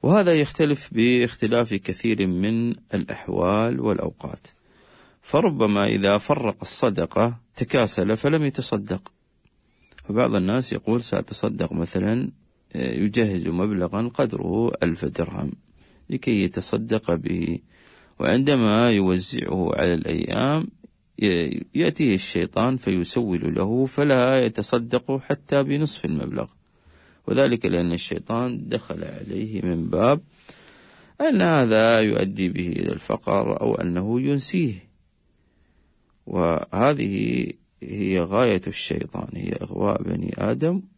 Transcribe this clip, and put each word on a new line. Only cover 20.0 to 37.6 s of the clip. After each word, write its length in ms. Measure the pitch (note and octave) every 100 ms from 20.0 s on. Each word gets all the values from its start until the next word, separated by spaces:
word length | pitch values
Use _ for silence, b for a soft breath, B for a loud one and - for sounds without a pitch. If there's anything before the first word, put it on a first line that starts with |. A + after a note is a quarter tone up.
| - D#2+ E2 E2+ C3 D3+ - _ - _ _ -
ي-، 420 | G#2+ F2 D#2 - - C#3
يأتيه 400 | E3 D3+ C#3 F#2+
الشيطان 600 | - F2 D#2+ - A#2+ C3
فيسول 800 | - F#2 E2+ - A2+ F2 D#2+ D#2
له، 300 | F#2+ A#2+ C3
فلا 600 | - D3 C3 B2 C3 A#2+
يتصدق 720 | G#2+ G#2 B2 A#2 B2 - C3+
حتى 460 | - C#3+ - C#3+
بنصف 420 | C#3 C#3+ D3+ - -
المبلغ، 420 | - - - - _ _ b b b b b -
وذلك 380 | A2 C3+ A#2+ A#2+
لأن 280 | F2+ F2
الشيطان 760 | F2 - E2 - A2+ B2+ A#2+ -
دخل 340 | A2+ - E2
عليه 580 | E2 - - F#2 G#2+ G#2+
من 280 | F2+ E2+ D#2+
باب 320 | E2 A2+ D3+ - B B B B B B B B B
أن 200 | D4+ A3+
هذا 580 | F3 D#3+ A#2+ A2 A2+ A2+
يؤدي 500 | A2 A2 F#2+ G2 F2+
به 200 | - F2
إلى 220 | - -
الفقر، 720 | - - - - G2 A2 -
أو 140 | A#2 A2
أنه 460 | F2 F2 G2 A#2+
ينسيه، 640 | C#3 C#3+ - F#3 D3+ F#2+ - _ _ _ _ _ _ _ _ _ _ _ _ _ -
وهذه 1200 | F#2 E2+ E2 - F#2 B2+ C#3+ G2 G2+ A2 A#2+ - -